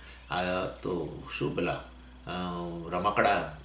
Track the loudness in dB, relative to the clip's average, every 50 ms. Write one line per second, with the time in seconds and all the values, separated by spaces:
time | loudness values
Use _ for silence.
0 | -14 -16 -16 -14 -8 -2 0 0 2 2 2 2 0 -2 -4 -2 -2 0 0 0
1 | 0 -2 -6 -8 -8 -6 -2 0 0 0 2 2 2 2 0 -2 -4 -10 -16 -18
2 | -18 -18 -18 -12 -8 -4 -4 -2 -2 -2 -2 -2 -2 -4 -4 -6 -4 -2 0 2
3 | 4 4 6 6 6 6 6 4 2 -2 -6 -10